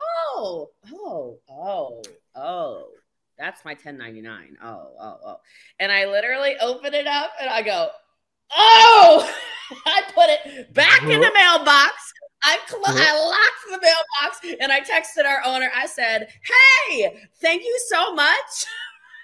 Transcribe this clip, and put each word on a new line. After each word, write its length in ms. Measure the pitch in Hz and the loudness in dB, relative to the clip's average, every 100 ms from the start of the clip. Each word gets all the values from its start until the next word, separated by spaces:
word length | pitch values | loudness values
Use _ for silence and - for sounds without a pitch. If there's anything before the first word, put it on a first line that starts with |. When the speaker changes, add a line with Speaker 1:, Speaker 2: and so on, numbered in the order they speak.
| 622 679 320 427 | -10 -8 -8 -8
Speaker 1:
"Oh, 340 | 208 170 147 _ 202 | -10 -12 -16 _ _
oh, 460 | 330 403 175 127 113 _ | -20 -14 -14 -14 -18 _
oh, 540 | 139 185 190 135 117 113 _ _ 127 | -16 -10 -10 -10 -14 -20 _ _ -16
oh, 520 | 147 180 156 101 67 _ _ _ _ - | -12 -10 -10 -12 -18 _ _ _ _ -16
that's 240 | 156 190 | -14 -14
my 100 | 156 147 | -18 -20
ten 220 | 151 139 | -18 -18
ninety-nine. 600 | 117 110 110 107 71 71 | -18 -18 -18 -20 -20 _
Oh, 280 | 113 104 69 62 | -20 -20 -20 -20
oh, 180 | 107 98 - | -20 -20 -20
oh." 120 | 92 _ _ _ - | -20 _ _ _ -10
And 100 | 196 | -4
I 160 | 196 196 | -2 -2
literally 520 | 202 226 262 277 269 | -2 -4 -4 -4 -4
open 320 | 233 254 277 | -6 -6 -8
it 140 | 294 285 | -6 -4
up 240 | 285 320 - | -6 -8 -10
and 80 | 262 | -8
I 120 | 226 | -6
go, 240 | 214 185 160 - _ _ _ _ _ | -4 -4 -6 -10 _ _ _ _ _
"Oh!" 840 | 302 440 453 453 440 349 320 - - | 2 6 10 10 10 10 8 4 -8
<laughs> 500 | - - - 262 - | -14 -18 -18 -12 -4
I 180 | 392 392 | -4 -2
put 160 | - 339 | 2 2
it 440 | 302 - 285 240 - | 2 -6 -18 -8 0
back 260 | 320 494 | 4 4
in 180 | 453 440 | 4 2
the 60 | 466 | 2
Speaker 2:
Uh-huh. 40 | |
Speaker 1:
mailbox. 800 | 415 359 339 294 285 294 - - - - _ | 4 4 4 4 4 2 -2 -16 -20 -20 _
I 160 | 285 320 - | -4 -4 -6
clo- 140 | 480 392 | -8 -4
Speaker 2:
Uh-huh. 140 | 381 | 0
Speaker 1:
I 260 | 320 302 330 | 2 0 -2
locked 560 | 381 440 453 415 370 | 0 0 -2 -10 -4
the 60 | 349 | 0
mailbox 720 | 330 311 285 285 - 349 - | 0 -2 -6 -6 -8 -14 -8
and 100 | 269 | -4
I 100 | 269 | -4
texted 440 | 277 330 311 - 285 | -2 -6 -4 -2 -2
our 160 | 277 254 | -2 -4
owner. 260 | 262 254 | -4 -6
I 120 | 247 277 | -6 -8
said, 400 | - 233 226 - _ - 480 523 523 539 | -6 -6 -6 -8 _ -2 2 4 4 0
"Hey, 320 | 294 220 - _ _ | -4 -6 -8 _ _
thank 220 | 330 349 | -4 -4
you 160 | 480 494 - | -6 -8 -4
so 260 | 349 381 | -4 -4
much 520 | 330 294 415 554 - - - - - _ - | -2 0 -2 -4 -12 -12 -14 -18 -20 _ -20